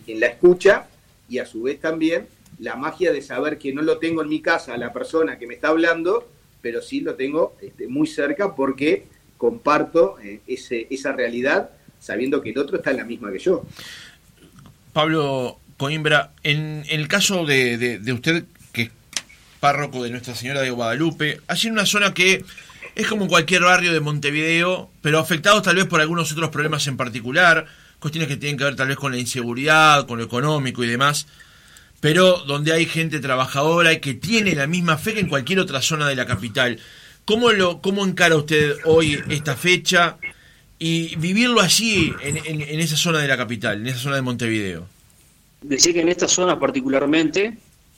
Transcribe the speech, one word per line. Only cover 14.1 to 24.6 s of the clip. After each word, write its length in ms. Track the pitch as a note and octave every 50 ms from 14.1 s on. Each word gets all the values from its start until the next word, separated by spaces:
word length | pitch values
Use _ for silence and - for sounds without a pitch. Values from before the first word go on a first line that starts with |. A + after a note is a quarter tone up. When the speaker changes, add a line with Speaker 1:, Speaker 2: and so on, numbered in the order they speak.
| - _ _ _ _ _ - - _ - - - - _ _ _ -
Speaker 2:
Pablo 640 | D#3 D3+ D#3+ D#3+ D#3+ D3 C#3 C3+ C3 B2 A#2 - - _ - -
Coimbra, 560 | - C#3 C#3 D#3 D#3+ D3+ D3+ D3+ C#3+ - - _ _ -
en, 400 | D3+ D3 D3+ D#3 D#3 D#3 D3+ C#3+ -
en 120 | D#3 D#3
el 60 | D3+ D3
caso 380 | G3 G3+ - - G3 F3+ E3
de, 320 | D3 C#3 C3 B2+ A#2+ A#2+ A#2
de, 220 | A#2+ B2 A#2 F#2
de 140 | G#2 B2 B2+
usted, 320 | A#2 B2 D#3+ E3 F3 F3+ - _ - - -
que 120 | - A#2+ A#2
es 60 | A2+ - _ _ _ - - - - - - - _ - -
párroco 440 | - C#3+ C#3+ C#3+ D3 C#3+ C#3 B2+ B2
de 60 | A#2
Nuestra 240 | A#2+ B2 A#2+ B2 A#2
Señora 280 | A2 A#2 B2+ C#3+ C#3
de 100 | C3+ B2+
Guadalupe, 720 | B2 A#2+ A#2+ A2+ A#2 C3+ D#3+ E3 - - D3+ D3+ - - - -
allí 200 | E3+ E3+ - A3+
en 60 | A3+
una 120 | G#3+ G3
zona 280 | - - G#3 G3+ F#3+ -
que 300 | - F3+ F#3+ F#3+ - - - - - - - - - - - -
es 120 | - A3 -
como 200 | A3 G#3+ G3 E3
cualquier 360 | F3 E3+ D#3 C#3 F#3 F3+ F3
barrio 300 | F3+ F3+ F3+ F3 F3 E3
de 60 | D#3
Montevideo, 920 | D3 D3 D3+ D3 D3 C#3+ C#3+ D3+ D#3 D#3+ E3 E3